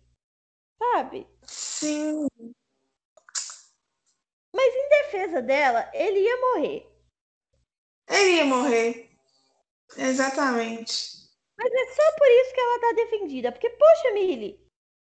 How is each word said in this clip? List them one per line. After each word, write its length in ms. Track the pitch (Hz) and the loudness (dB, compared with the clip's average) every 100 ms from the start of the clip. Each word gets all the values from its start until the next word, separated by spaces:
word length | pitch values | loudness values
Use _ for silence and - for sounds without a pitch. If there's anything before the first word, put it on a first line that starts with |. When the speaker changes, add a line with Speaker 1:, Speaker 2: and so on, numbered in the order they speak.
| _ _ _ _ _ _ _ - | _ _ _ _ _ _ _ -6
Speaker 1:
sabe? 480 | 480 370 254 - - _ | -2 -2 -4 -12 -16 _
Speaker 2:
Sim. 800 | - - - - 302 302 302 302 285 - 233 - _ _ _ _ _ _ _ - - - _ _ _ _ _ _ _ _ _ | -20 -14 -12 -8 -6 -4 -4 -4 -6 -8 -20 -20 _ _ _ _ _ _ _ -12 -12 -16 _ _ _ _ _ _ _ _ _
Speaker 1:
Mas 200 | 403 523 | 0 0
em 140 | 508 571 | 2 2
defesa 540 | 587 571 392 370 320 | 2 2 -4 -4 -4
dela, 480 | 233 269 277 233 - | 0 2 2 0 -2
ele 280 | 233 359 392 | -4 0 2
ia 200 | 415 494 | 2 2
morrer. 500 | 508 466 214 135 - _ _ _ _ _ _ _ _ _ _ _ - | 0 0 -2 -6 -14 _ _ _ _ _ _ _ _ _ _ _ -2
Speaker 2:
Ele 220 | 370 381 339 | 2 4 4
ia 80 | |
morrer. 680 | 285 254 269 233 233 247 - _ _ _ _ _ _ _ _ - | 2 0 0 0 0 -4 -14 _ _ _ _ _ _ _ _ -6
Exatamente. 1160 | 262 262 262 269 269 233 226 226 226 - - - - _ _ - | -4 -2 -2 -2 -2 -2 -4 -8 -8 -8 -10 -16 -20 _ _ -6
Speaker 1:
Mas 140 | 466 | -4
é 140 | 508 494 | -2 -4
só 180 | - 622 622 | 0 0 4
por 100 | 554 | 6
isso 260 | 480 523 | 6 4
que 60 | 508 | 0
ela 200 | 480 480 | -2 0
tá 120 | 466 | 0
defendida, 600 | 453 466 427 349 262 240 | 0 -2 -4 -6 -6 -6
porque, 180 | - 480 | -4 -6
poxa, 420 | 480 605 659 539 | 4 6 6 2
Millie. 480 | 415 381 247 202 - _ _ _ _ | 0 -2 -4 -8 -14 _ _ _ _